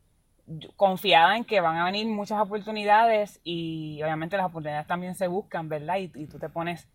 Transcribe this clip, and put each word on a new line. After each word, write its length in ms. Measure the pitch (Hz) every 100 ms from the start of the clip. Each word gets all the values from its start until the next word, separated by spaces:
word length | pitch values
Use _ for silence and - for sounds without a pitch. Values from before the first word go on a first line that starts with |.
| _ _ _ _ - 160
yo 120 | - -
confiada 600 | 196 185 196 165 170 220
en 80 |
que 160 | 233 208
van 160 | 170 165
a 80 |
venir 220 | 175 202 220
muchas 340 | 208 202 208
oportunidades 1000 | 208 208 202 214 208 214 233 214 208 -
y 560 | 160 170 165 160 156 151
obviamente 340 | 156 156 165 196
las 100 | 185
oportunidades 400 | 165 151 147 151
también 280 | 175 180
se 120 | 175 185
buscan, 400 | 180 - 175 160
¿verdad? 300 | 156 151 190
Y, 120 | 185
y 120 | - 151
tú 120 | 147
te 100 | 160
pones 400 | 170 170 165 -